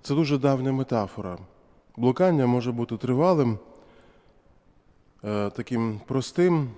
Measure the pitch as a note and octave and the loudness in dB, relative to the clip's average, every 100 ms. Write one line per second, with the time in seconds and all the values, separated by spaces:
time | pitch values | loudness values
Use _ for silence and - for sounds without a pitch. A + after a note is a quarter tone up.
0 | - C#3 D3+ C#3+ C#3 C3 C3+ C3+ C3 A#2 | -2 0 2 2 2 2 0 -2 0 -2
1 | G2 - F#2 F2 F#2 _ _ _ _ - | -2 -6 -10 -10 -16 _ _ _ _ -2
2 | A#2+ B2+ F#3 D#3+ B2 B2 A#2+ A#2+ A#2 A2+ | 0 4 2 4 2 2 -2 -4 -4 -4
3 | B2 B2+ F3 E3 B2 G#2+ - - - - | 0 2 4 4 2 -2 -10 -20 -20 -20
4 | - _ _ _ _ _ _ _ _ _ | -20 _ _ _ _ _ _ _ _ _
5 | _ _ G#2 G#2 G#2 - A#2 A#2+ A2+ G#2 | _ _ -6 -2 -4 -6 -4 -2 -2 -4
6 | - C3+ - - F3+ E3+ C3 | -4 -4 -4 0 2 2 -2